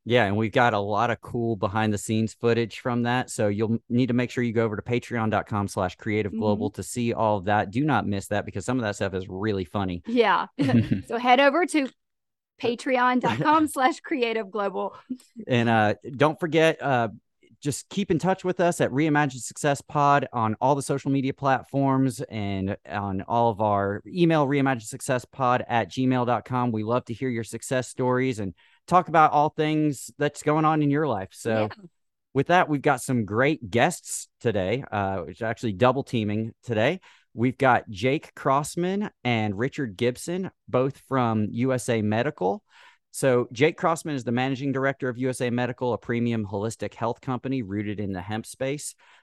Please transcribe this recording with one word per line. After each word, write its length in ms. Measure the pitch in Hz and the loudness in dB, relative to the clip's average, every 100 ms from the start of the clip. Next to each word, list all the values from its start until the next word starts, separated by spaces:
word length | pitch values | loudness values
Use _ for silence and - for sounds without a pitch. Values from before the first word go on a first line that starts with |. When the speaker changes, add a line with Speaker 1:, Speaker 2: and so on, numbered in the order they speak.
Speaker 1:
Yeah, 220 | 110 120 101 | 2 4 4
and 100 | 101 | 2
we've 160 | 110 | 2
got 220 | 131 120 | 4 4
a 40 | 104 | 2
lot 320 | 101 104 117 | 0 0 0
of 100 | 110 | -2
cool 360 | - 120 117 101 | -6 -4 -4 -2
behind-the-scenes 800 | 107 110 110 101 - 110 110 | -2 0 0 -2 -2 -2 -2
footage 440 | - 117 117 113 - | -2 0 2 -2 -4
from 240 | 127 120 | -4 -2
that, 280 | 120 127 123 | 0 0 -2
so 180 | - 104 | -2 0
you'll 300 | 104 110 113 - | 0 0 -2 0
need 160 | 120 127 | 0 2
to 80 | |
make 160 | 120 120 | 0 0
sure 140 | 131 | -2
you 80 | 120 | -2
go 120 | 110 | 0
over 120 | 113 104 | -2 -2
to 60 | |
patreon 480 | - 123 - 120 110 | -4 -4 -2 -2 0
dot 160 | 104 - | 0 0
com 200 | 107 101 | -2 -2
slash 300 | 110 90 - | -2 -4 -4
creative 360 | 110 107 104 | -4 -2 -2
global 380 | 110 107 104 104 | -2 -2 0 -2
Speaker 2:
Mm-hmm. 60 | - | -6
Speaker 1:
to 60 | |
see 280 | - 123 117 | -8 -4 -2
all 240 | - 107 104 | 0 0 0
of 100 | 90 | 2
that. 260 | 104 98 | 2 0
Do 120 | 113 | 0
not 220 | 151 113 95 | 0 0 0
miss 220 | 98 - | -4 -2
that, 180 | 104 101 | -4 -4
because 180 | 101 | -6
some 140 | 107 127 | -4 -2
of 60 | |
that 100 | 107 | -2
stuff 180 | 101 98 | -2 -2
is 160 | 92 95 | -4 -6
really 360 | 92 110 98 | -4 -2 -2
funny. 380 | 92 104 92 87 - | -2 -2 -2 -4 -2
Speaker 2:
Yeah. 400 | 240 214 170 170 | 2 4 2 0
<laughs> 60 | - | -2
Speaker 1:
<laughs> 500 | 269 117 - 202 - | 2 4 2 -2 -4
Speaker 2:
So 100 | 233 | -2
head 220 | 247 254 | 4 6
over 260 | 285 302 349 | 6 4 0
to 220 | 311 262 _ _ _ _ _ _ - | 0 -2 _ _ _ _ _ _ -6
patreon 580 | 233 233 294 254 247 254 | -4 -2 0 2 4 2
dot 200 | 254 135 | 0 2
com 260 | 302 311 311 | 4 4 4
slash 320 | 294 262 294 | 2 0 0
creative 500 | - 294 233 226 196 | -4 -2 0 -2 -4
global. 460 | 208 202 196 196 - - 254 _ - - | -4 -4 -4 -6 -8 -14 -14 _ -12 0
Speaker 1:
And, 200 | 120 117 | 2 4
uh, 260 | 113 104 104 113 127 | 4 4 0 -6 0
don't 220 | 147 156 | 0 0
forget, 420 | 175 160 160 - | 0 2 4 2
uh, 280 | 135 123 110 - _ _ _ _ | 0 0 0 -6 _ _ _ _
just 280 | 143 - - | -8 -6 -6
keep 240 | 196 202 | -4 -2
in 80 | 165 | 0
touch 240 | 180 190 | 0 0
with 160 | 185 175 | -2 0
us 200 | 175 170 | 0 2
at 120 | 113 | 0
Reimagine 480 | 131 156 147 147 127 | 2 2 2 0 -2
Success 400 | - - 151 139 | -14 -4 -2 -2
Pod 480 | - 151 143 143 127 | -2 2 4 4 2
on 240 | 120 110 107 | -2 -2 2
all 160 | 131 143 | 2 2
the 60 | |
social 280 | - 139 139 | 0 -2 0
media 240 | 139 131 | 0 0
platforms 840 | - 139 127 - 139 135 135 135 113 | -2 0 0 0 0 2 2 2 -2
and 560 | - 110 101 98 95 - 62 | -8 -6 -4 -2 -2 -4 -6
on 340 | 101 101 95 | -6 -4 -4
all 280 | - 117 117 | -2 2 2
of 100 | 98 | 2
our 420 | 107 101 98 101 104 | 2 2 0 -4 -6
email, 400 | 180 170 156 135 | 0 4 4 2
reimagine 360 | 143 135 123 | 2 0 -2
success 420 | 107 131 - 127 | -6 -10 -4 -4
pod 400 | - - 127 123 - | -4 -2 2 2 2
at 220 | 117 92 | -2 -2
gmail 360 | 131 131 127 120 | -2 0 2 2
dot 180 | 113 | -2
com. 260 | - 127 123 | -2 -2 -2
We 140 | 110 | -2
love 200 | 107 123 - | -2 -2 -4
to 60 | |
hear 160 | 113 131 | -6 -6
your 160 | 117 | -4
success 440 | 110 117 - 131 123 | -6 -10 -4 -4 -4
stories 500 | - 127 127 131 110 | -4 0 0 0 -2
and 160 | 98 - _ _ - | -6 -10 _ _ 2
talk 220 | 180 160 | 2 4
about 240 | 151 156 | 6 6
all 160 | 147 151 | 6 2
things 640 | - 156 156 151 135 - - | 2 0 2 0 -2 -8 -2
that's 280 | 147 - | -2 0
going 200 | 151 156 | 0 2
on 160 | 156 156 | 4 4
in 120 | 147 | 2
your 160 | 143 151 | 2 0
life. 220 | 101 95 | -2 -6
So 300 | - 113 110 | -8 -2 0
Speaker 2:
Yeah. 220 | 107 - 180 _ _ _ _ | 0 -4 -20 _ _ _ _
Speaker 1:
with 120 | 135 139 | -2 4
that, 220 | 180 151 | 4 4
we've 120 | 143 | 2
got 220 | 147 131 | 2 0
some 220 | - 123 | 0 0
great 440 | 98 110 139 156 110 | 0 2 2 2 0
guests 600 | 117 156 - - - - _ | 2 2 0 -10 -12 -12 _
today, 460 | 120 101 92 127 - | -2 0 0 -2 -4
uh, 300 | 104 95 95 | -4 -2 -4
which 160 | 82 92 | -8 -8
is 40 | |
actually 300 | 113 117 117 | -6 -4 -4
double 320 | 92 123 139 | 2 4 4
teaming 500 | - 120 104 107 113 - | -2 -2 -2 -2 -4 -8
today. 380 | - 107 127 185 - _ _ - | -4 0 0 0 -8 _ _ -2
We've 220 | 127 - | -2 2
got 320 | 131 117 - | 4 4 0
Jake 420 | 95 123 160 - - | -4 -2 -2 -6 -6
Crossman 760 | 147 135 143 170 180 196 214 _ | 0 0 0 -4 -2 -2 -6 _
and 340 | 123 113 107 98 | -2 0 0 -2
Richard 380 | 131 - 123 90 | -4 -4 -8 -2
Gibson, 560 | 120 123 - 185 185 _ - | -2 -2 -6 -6 -8 _ -2
both 300 | 127 135 - - | 0 0 -2 -4
from 400 | 131 117 110 104 | 0 2 2 0
U 220 | 117 127 | -2 0
S 160 | 127 - | 0 0
A 120 | 113 | 0
Medical. 640 | 107 110 135 - 180 208 _ - - _ _ | 0 0 -2 -2 -2 -4 _ -20 -20 _ _
So 380 | - 139 123 120 | -2 2 2 0
Jake 260 | 113 156 175 | 0 0 2
Crossman 380 | 175 165 160 | -2 0 -4
is 80 | 139 | -6
the 80 | 117 | -2
managing 400 | 120 131 127 143 | -2 -2 -2 -4
director 380 | 131 135 - 131 | -2 -2 -2 -4
of 100 | 120 | -4
U 100 | 127 | -4
S 120 | 127 | -2
A 100 | 123 | -2
Medical, 420 | 123 123 120 127 | -2 -2 -2 -4
a 60 | 107 | -4
premium 480 | - 117 120 113 101 | -2 -2 0 -2 -4
holistic 480 | 101 110 - 104 | -4 -4 -6 -10
health 260 | - 113 120 | -6 -6 -4
company 420 | - 120 127 135 | -6 -6 -4 -6
rooted 360 | 95 104 104 101 | -4 -4 -4 -6
in 140 | 98 | -6
the 80 | 92 | -6
hemp 260 | 95 110 - | -6 -8 -8
space. 480 | - 135 147 - - _ _ | -6 -6 -6 -10 -16 _ _